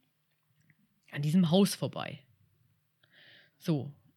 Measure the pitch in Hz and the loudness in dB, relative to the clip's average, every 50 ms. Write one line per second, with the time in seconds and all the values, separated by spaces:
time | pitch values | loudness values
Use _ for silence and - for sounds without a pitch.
0 | _ _ _ _ _ _ _ _ _ _ _ _ _ _ _ _ _ _ _ _ | _ _ _ _ _ _ _ _ _ _ _ _ _ _ _ _ _ _ _ _
1 | _ - - 147 147 151 151 190 180 151 170 196 202 190 - - 143 - - 80 | _ -12 -8 -4 -2 2 4 4 4 4 4 4 4 2 0 -4 -8 -8 -6 -8
2 | - 50 - - - _ _ _ _ _ _ _ _ _ _ _ _ _ _ _ | -10 -10 -12 -16 -20 _ _ _ _ _ _ _ _ _ _ _ _ _ _ _
3 | _ _ _ - - - - - - _ _ _ - 180 156 139 117 143 - _ | _ _ _ -20 -20 -20 -20 -20 -20 _ _ _ -2 -2 0 0 -2 -6 -12 _
4 | _ _ _ | _ _ _